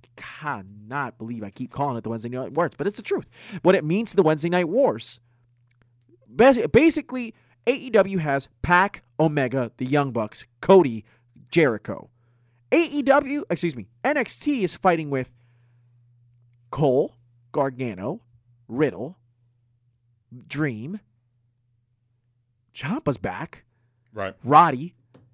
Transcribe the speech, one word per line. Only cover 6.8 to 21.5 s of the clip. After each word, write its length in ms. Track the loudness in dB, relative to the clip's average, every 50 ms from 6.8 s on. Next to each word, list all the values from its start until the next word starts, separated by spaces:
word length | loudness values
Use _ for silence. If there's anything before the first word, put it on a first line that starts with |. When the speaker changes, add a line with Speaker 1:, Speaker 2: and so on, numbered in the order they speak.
| 6 6 4 2 -2 -6 -8 -10 -10 -10 -14 _ _ _ _ _ -2 -2
Speaker 1:
A 40 | -2
E 180 | -2 -2 0
W 280 | 2 2 2 2 0 -4
has 300 | -2 -2 -2 -2 -4 -6 _ _ 2
Pac, 420 | 4 6 6 6 4 0 -8 _ _ _ 0
Omega, 500 | 0 2 2 2 0 0 0 -2 -4 -4 -6
the 100 | -8 -4
Young 240 | -2 0 0 0 0
Bucks, 340 | -2 -4 -6 -6 -8 -12 -16 _ _ _
Cody, 440 | 4 6 8 8 8 6 2 -6 -10 _ _ _ _ _ _ -20 -12 _
Jericho. 640 | 0 2 2 2 2 -2 -6 -10 -12 -12 -14 -20 _ _ _ _ _ _ _ _ _ _ _ 0 0
A 100 | 0 2
E 200 | 0 -2 -2 0
W, 420 | 2 2 2 2 0 -4 -6 -6 -6
excuse 280 | -4 -4 -4 -4 -4
me, 100 | -8 -12 -18 _ _ -4
N 140 | -2 -2
X 200 | -2 -4 -4 -6
T 280 | -6 -4 -2 -2 -2 -2
is 100 | -4 -4
fighting 340 | -2 0 0 0 0 -2 -4
with 220 | -4 -6 -6 -8 _ _ _ _ _ _ _ _ _ _ _ _ _ _ _ _ _ _ _ _ _ _ _ _ _ _ _ _ -4
Cole, 420 | 0 0 2 2 2 0 -2 _ _ _ _ _ _ _ _ -4
Gargano, 720 | -4 -2 -2 -4 -6 -8 -8 -8 -8 -8 -8 -8 -10 _ _ _ _ _ _ _ _ _
Riddle, 500 | -10 -4 -2 -2 -2 -2 -4 -10 -12 -14 _ _ _ _ _ _ _ _ _ _ _ _ _ _ _ _ _ _ _ _ _ _ _ -20 -20 -20 -12
Dream. 500 | -8 -4 -4 -4 -4 -6 -10 -12 -12 -14 _ _ _ _ _ _ _ _ _ _